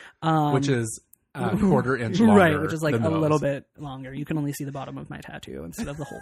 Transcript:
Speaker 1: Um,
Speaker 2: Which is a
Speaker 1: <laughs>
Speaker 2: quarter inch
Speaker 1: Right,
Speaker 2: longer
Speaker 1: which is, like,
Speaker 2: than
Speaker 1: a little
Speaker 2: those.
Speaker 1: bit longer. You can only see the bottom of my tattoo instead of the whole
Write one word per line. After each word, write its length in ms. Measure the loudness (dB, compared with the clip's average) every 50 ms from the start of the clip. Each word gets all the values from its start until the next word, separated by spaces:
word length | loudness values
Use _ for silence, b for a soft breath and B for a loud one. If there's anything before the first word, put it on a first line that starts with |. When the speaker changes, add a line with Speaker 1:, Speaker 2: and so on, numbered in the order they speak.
| B B B B -2
Speaker 1:
Um, 300 | 0 2 2 2 2 2
Speaker 2:
Which 160 | 2 2 2
is 320 | 0 0 0 -4 -6 -12 _ _ _ _ _ _ -10
a 200 | -6 -4 -2 0 2
Speaker 1:
<laughs> 0 |
Speaker 2:
quarter 380 | 4 4 4 4 4 2 0
inch 240 | -2 -2 -2 2 4
Speaker 1:
Right, 80 | 6 8 8 8 8 8
Speaker 2:
longer 100 | 4 2
Speaker 1:
which 120 | 0 -2 -2
is, 80 | -2
like, 120 | -2 0 0
Speaker 2:
than 100 | 2 2
Speaker 1:
a 60 | 2
little 280 | 2 2 2 2 2 2
Speaker 2:
those. 40 | 2 0 -4 -4
Speaker 1:
bit 40 | -8 _ _ -16
longer. 340 | -14 -14 -12 -12 -14 -12 -10
You 120 | -10 -6
can 120 | -4 -4 -4
only 140 | -2 -4 -4
see 100 | -6 -8
the 80 | -10
bottom 260 | -10 -10 -10 -12 -12 -14
of 120 | -12 -12
my 100 | -14 -14
tattoo 440 | -14 -14 -16 -16 -14 -14 -14 -12 -12
instead 220 | -12 -10 -10 -10 -10
of 100 | -8 -10
the 80 | -10
whole 160 | -12 -12 -14